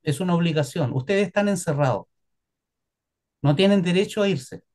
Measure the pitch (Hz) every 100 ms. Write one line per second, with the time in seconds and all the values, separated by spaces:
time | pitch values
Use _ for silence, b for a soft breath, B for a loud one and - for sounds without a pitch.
0 | 156 135 180 170 170 156 143 - 120 131
1 | 131 196 190 202 202 185 170 143 135 101
2 | - _ _ _ _ _ _ _ _ _
3 | _ _ _ _ 143 147 196 202 175 185
4 | 208 - 196 156 - - _